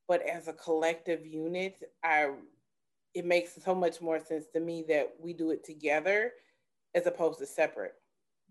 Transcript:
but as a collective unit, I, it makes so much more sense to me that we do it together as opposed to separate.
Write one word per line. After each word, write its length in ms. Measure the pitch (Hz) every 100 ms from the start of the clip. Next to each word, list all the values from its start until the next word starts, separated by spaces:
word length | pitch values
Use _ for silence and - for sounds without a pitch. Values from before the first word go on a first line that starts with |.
| -
but 160 | 175
as 260 | 170 170 165
a 40 |
collective 760 | 156 170 160 165 165 - 160 156
unit, 560 | 156 160 180 190 190 - _
I, 320 | 165 151 147 139 - _ _ _ _ _ _
it 100 | 175
makes 360 | 175 175 175 -
so 120 | 190
much 260 | 185 175 170
more 180 | 165 160
sense 280 | 151 160 156
to 120 | 160
me 240 | 170 165 160
that 260 | 151 127 -
we 140 | 170
do 180 | 165 160
it 140 | 165
together 680 | - 156 147 151 185 208 240 - _ _ _ _ _
as 120 | 175 170
opposed 320 | 170 160 156
to 80 | 135
separate. 480 | - 151 110 92 - _ _ _ _ -